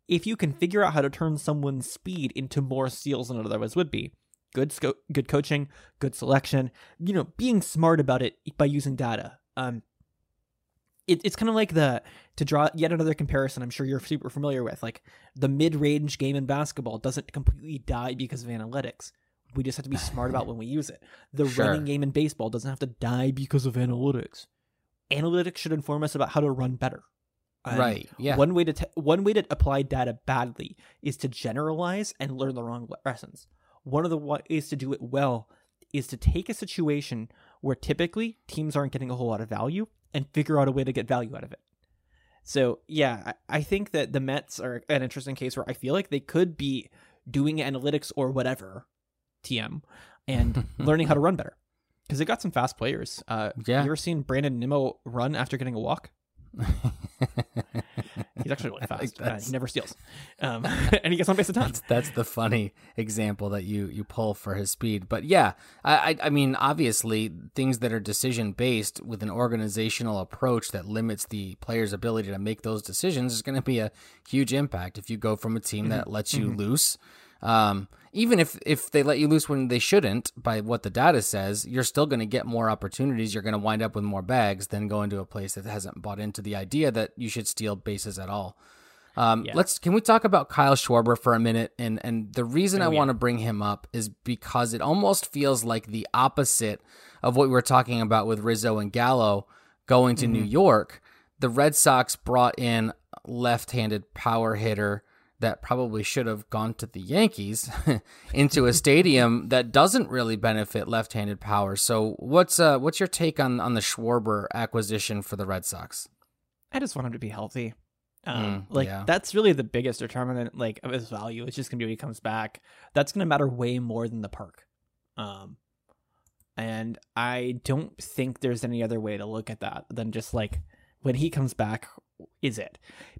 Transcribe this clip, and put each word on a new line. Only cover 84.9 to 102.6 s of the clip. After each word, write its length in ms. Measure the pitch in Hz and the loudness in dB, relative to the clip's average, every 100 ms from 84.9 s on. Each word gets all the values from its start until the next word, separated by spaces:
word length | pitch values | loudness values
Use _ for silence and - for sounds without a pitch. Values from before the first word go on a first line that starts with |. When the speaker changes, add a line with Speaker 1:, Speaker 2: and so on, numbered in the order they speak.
| 104 104 | -2 -2
Speaker 2:
to 100 | 101 | -4
a 40 | |
place 300 | 92 107 98 | -8 -10 -8
that 100 | - | -8
hasn't 380 | 101 104 92 - | -8 -8 -8 -10
bought 160 | 104 101 | -10 -8
into 240 | 104 101 | -8 -8
the 140 | 104 101 | -6 -6
idea 340 | 92 147 147 | -2 2 2
that 200 | 113 107 - | 2 -4 -6
you 120 | 117 | -6
should 180 | 117 104 | -6 -6
steal 300 | - 107 98 | -4 -4 -4
bases 420 | 107 101 110 95 | -6 -6 -8 -8
at 100 | 92 | -6
all. 280 | 101 92 - _ - _ _ _ - | -6 -8 -12 _ -20 _ _ _ 2
Um, 280 | 117 113 | 4 4
Speaker 1:
Yeah. 80 | 107 | 2
Speaker 2:
let's, 240 | 160 185 - | 0 0 0
can 140 | 175 | 2
we 80 | 208 | 4
talk 240 | 220 226 | 6 6
about 240 | 220 185 139 | 6 4 2
Kyle 260 | - 139 | 4 6
Schwarber 420 | 135 - 120 117 117 | 6 6 4 6 4
for 180 | 123 | 4
a 40 | 113 | 4
minute? 360 | 117 113 113 - | 4 2 0 -4
And, 220 | 117 110 | -4 -4
and 280 | 120 113 107 | -2 -4 -4
the 120 | 131 | -4
reason 380 | 117 143 190 190 | 0 2 2 2
Speaker 1:
Oh, 60 | 170 | 2
Speaker 2:
I 20 | |
Speaker 1:
yeah. 60 | 156 | 4
Speaker 2:
wanna 160 | 139 | 2
bring 240 | 117 123 117 | 2 2 2
him 240 | 113 104 | 0 0
up 240 | 104 101 - | -2 -4 -6
is 160 | 120 107 | -6 -6
because 680 | - - 120 - 123 120 | -8 -6 -6 -2 0 0
it 60 | 113 | 0
almost 500 | 107 180 196 196 - | 2 4 4 2 0
feels 320 | 143 139 127 | 0 2 2
like 240 | 117 113 104 | 0 -2 -4
the 200 | 110 - | -8 -2
opposite 680 | 117 131 - 131 - 110 104 - - - - | 2 2 4 2 2 0 -4 -12 -20 -20 -2
of 140 | - 123 | 2 4
what 120 | 135 | 6
we 40 | |
were 100 | 127 | 6
talking 380 | - 127 120 117 | 6 4 4 0
about 260 | 110 110 107 | 2 2 2
with 140 | 107 | 0
Rizzo 380 | 110 113 113 107 | 0 0 0 0
and 120 | 104 | -2
Gallo 540 | 120 123 131 107 101 - - _ _ - | 0 2 4 4 2 -2 -18 _ _ 4
going 300 | 127 127 120 | 6 6 4
to 100 | 120 | 2
New 140 | 110 | 2
Speaker 1:
Mm-hmm. 80 | 104 | 2
Speaker 2:
York. 540 | 135 196 107 - - _ _ _ _ | 6 8 6 4 -8 _ _ _ _
The 100 | 127 | 0
Red 260 | 120 151 143 | 4 4 6
Sox 400 | 151 131 127 - | 6 6 4 -2
brought 420 | - 123 123 | 2 4 4
in 340 | - | 4